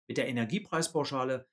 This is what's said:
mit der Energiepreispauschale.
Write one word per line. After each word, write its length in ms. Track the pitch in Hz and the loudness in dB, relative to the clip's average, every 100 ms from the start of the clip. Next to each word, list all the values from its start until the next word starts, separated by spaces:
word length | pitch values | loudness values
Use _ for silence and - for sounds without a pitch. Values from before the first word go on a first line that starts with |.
| - | -6
mit 100 | 120 | 0
der 120 | 127 | 0
Energiepreispauschale. 1160 | 120 110 180 - 160 160 160 135 139 127 127 - | 2 0 0 -2 -2 0 0 0 0 0 -2 -6